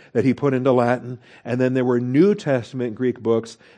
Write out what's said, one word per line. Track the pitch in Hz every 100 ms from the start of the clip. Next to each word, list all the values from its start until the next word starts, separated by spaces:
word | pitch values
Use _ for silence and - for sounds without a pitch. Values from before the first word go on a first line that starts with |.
| -
that | 120
he | 131
put | 120 143
into | 131 131
Latin. | 123 120 123 123 123 - -
And | - 123
then | 127
there | 131
were | 127 120
New | 123 135 196
Testament | 208 156 131 113 131 123
Greek | 107 127 123
books | 113 113 113 - -